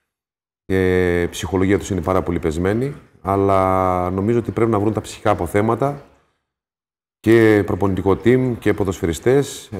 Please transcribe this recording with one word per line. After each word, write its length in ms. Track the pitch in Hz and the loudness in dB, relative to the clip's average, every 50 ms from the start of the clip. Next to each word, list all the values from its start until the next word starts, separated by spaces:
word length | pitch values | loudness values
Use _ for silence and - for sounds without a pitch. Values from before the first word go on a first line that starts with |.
| _ _ _ _ _ _ _ _ _ _ _ _ _ | _ _ _ _ _ _ _ _ _ _ _ _ _
και 560 | - 95 95 92 92 92 90 90 87 87 87 | -2 0 0 2 2 2 2 2 0 0 0
η 60 | 87 | -2
ψυχολογία 520 | 85 - - - 82 95 92 95 95 101 90 | -4 -6 -8 -6 -2 -2 0 2 2 2 0
τους 100 | - - | 0 -2
είναι 120 | 101 90 | -6 -4
πάρα 200 | 80 92 92 92 | -2 0 0 0
πολύ 180 | 82 - 87 82 | 0 -2 -4 -2
πεσμένη, 560 | 82 82 76 85 90 95 107 117 131 143 147 - - _ _ _ | -2 -4 -2 -2 -2 -2 -2 -2 -4 -6 -8 -12 -20 _ _ _
αλλά 880 | - 95 98 98 98 98 98 95 95 95 95 95 92 92 90 90 90 92 | -4 -2 0 2 2 2 2 2 2 2 2 2 0 0 0 0 -2 -2
νομίζω 300 | 92 95 98 110 117 120 | -2 -2 -2 0 0 -2
ότι 120 | - - | -2 -2
πρέπει 200 | 92 107 117 113 | -2 -2 0 0
να 80 | 110 101 | 0 0
βρουν 140 | 101 110 104 | 0 0 -2
τα 80 | 107 | -4
ψυχικά 280 | - - - - - 110 | -6 -8 -10 -4 -2 0
αποθέματα 720 | 101 92 87 82 - 101 107 113 117 104 139 143 143 147 - _ _ _ _ _ _ _ _ _ _ _ _ _ _ _ _ _ _ _ _ _ _ _ | 0 0 -2 -2 0 0 0 0 0 -2 -2 -4 -6 -8 -14 _ _ _ _ _ _ _ _ _ _ _ _ _ _ _ _ _ _ _ _ _ _ _
και 440 | - 107 113 117 110 110 107 104 98 | 2 4 6 6 6 6 6 4 2
προπονητικό 460 | - 101 87 101 98 95 92 90 95 92 - - | 0 -2 -2 -2 -2 -2 0 0 0 0 2 2
team 320 | 117 127 131 127 127 117 - | 2 2 2 2 -2 -4 -2
και 140 | - 107 104 | -2 -2 -2
ποδοσφαιριστές, 1000 | - 101 95 92 - 98 82 80 - - 120 131 143 135 139 - - - - 107 | 0 -2 -4 -4 -4 -4 -4 -4 -2 0 0 2 2 0 -2 -8 -16 -16 -14 -8